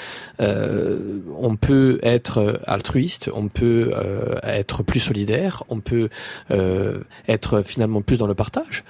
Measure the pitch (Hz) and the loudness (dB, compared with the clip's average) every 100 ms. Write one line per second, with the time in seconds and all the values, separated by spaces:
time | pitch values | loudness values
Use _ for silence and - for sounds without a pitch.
0 | - - - - 104 104 101 101 - - | -14 -14 -12 0 0 2 0 0 0 -2
1 | 101 98 90 73 120 107 - 139 131 - | -4 -8 -10 -4 -2 0 4 6 6 4
2 | 120 120 - - 104 - - 101 - 135 | 4 2 2 0 2 0 -2 -2 0 0
3 | 160 - - - 104 - 117 117 117 - | 0 -2 -6 -4 -4 0 2 4 2 0
4 | 98 101 - - 110 104 104 - 104 135 | -2 -2 -4 -4 -2 -2 -2 -4 0 0
5 | - 107 101 117 190 - - 110 - 120 | 0 0 0 0 0 -4 -8 -8 -2 0
6 | 110 - - - - 101 92 95 101 90 | 0 -4 -14 -12 -2 0 2 2 0 -4
7 | - - - 110 - 104 98 - 110 107 | -10 -12 -2 0 2 0 0 0 0 0
8 | 104 123 104 98 - - 320 - - | 2 0 2 0 -2 -4 -6 -8 -12